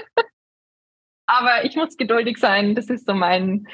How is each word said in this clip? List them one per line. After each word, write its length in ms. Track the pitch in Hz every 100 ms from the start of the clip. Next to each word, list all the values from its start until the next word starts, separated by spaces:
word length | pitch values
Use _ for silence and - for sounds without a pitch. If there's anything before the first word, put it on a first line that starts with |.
| - - - _ _
<laughs> 800 | _ _ _ _ _ _ _ -
Aber 360 | 247 247 233
ich 120 | 254 311
muss 220 | 320 -
geduldig 420 | 220 233 233 -
sein. 340 | 220 196 208
Das 160 | 220 214
ist 160 | 240 -
so 80 |
mein, 540 | 196 175 185 190 202 208